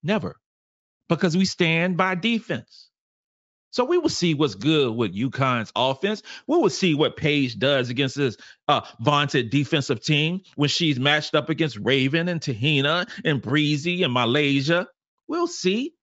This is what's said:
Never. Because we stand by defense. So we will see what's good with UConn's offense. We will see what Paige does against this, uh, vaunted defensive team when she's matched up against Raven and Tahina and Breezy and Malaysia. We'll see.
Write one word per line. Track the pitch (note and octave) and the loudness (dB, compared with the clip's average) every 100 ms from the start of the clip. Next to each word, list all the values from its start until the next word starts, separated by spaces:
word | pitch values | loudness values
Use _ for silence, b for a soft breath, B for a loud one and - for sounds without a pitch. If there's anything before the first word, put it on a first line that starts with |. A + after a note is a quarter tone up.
Never. | D3 G#3+ G2 - _ _ _ _ _ _ _ | -2 -2 -4 -12 _ _ _ _ _ _ _
Because | E3 F#3 D#3+ | 0 2 2
we | |
stand | F#3+ - E3+ E3 F3+ F3 | 0 2 0 2 0 0
by | F#3+ F#3 | 0 0
defense. | A3 A#3 - C#3 - - - _ _ _ _ _ _ _ _ | -2 -2 -4 -8 -8 -20 -20 _ _ _ _ _ _ _ _
So | - | -2
we | B3+ F4 | 2 2
will | D4+ | 2
see | - F3 | 0 0
what's | D3 D3 | 2 0
good | F#2+ A#2+ D#3 C3 A2+ | 0 0 2 2 0
with | A2 | -2
UConn's | F#2 C3 - C3 B2 G#2+ - | -2 -4 0 0 0 -2 0
offense. | B2+ C3+ G3 G#3+ - B - | 0 0 -2 -4 -8 B -2
We | E4+ | 2
will | A3 | 2
see | - F#3 | 2 0
what | D3 D3 - | 2 0 0
Paige | D3+ D3 C3 A2 | 0 0 0 0
does | B2+ C#3 A#2+ | 0 2 0
against | B2 C#3 C3 | -2 -2 0
this, | C#3 G2+ B B - | -2 -2 B B 0
uh, | C#3 - B | 0 0 B
vaunted | A#2 D3 C#3+ D3 A#2 | 2 2 2 0 0
defensive | C#3 C#3 D#3 C3 A#2+ | 0 0 0 0 -4
team | - D3+ D#3 F#3 - | 0 0 0 -4 -8
when | - C#3+ | -2 -2
she's | - E3+ C3 | 2 0 2
matched | C3+ D3+ D3 | 2 0 0
up | D#3 - | -2 -2
against | D#3+ D#3+ G#2+ | -2 -2 -2
Raven | G2+ C3+ C3 D#3+ E3+ | 0 2 2 0 -2
and | E3+ | -4
Tahina | - A2+ C#3 D3 C#3 E3+ F3 B | -4 -2 0 2 2 -2 -4 B
and | E3 C#3 | -2 -2
Breezy | G2 C#3+ D3+ D3 D#3+ F3+ | 0 0 2 0 -2 -2
and | E3+ | 0
Malaysia. | B2 A#2 C3+ C#3+ C#3 C#3 E3+ F#3 _ _ _ _ | 0 2 2 2 0 2 0 -2 _ _ _ _
We'll | D#4 F4 | -4 -4
see. | - F#3 G#3 C#4+ _ | -2 -2 -2 -4 _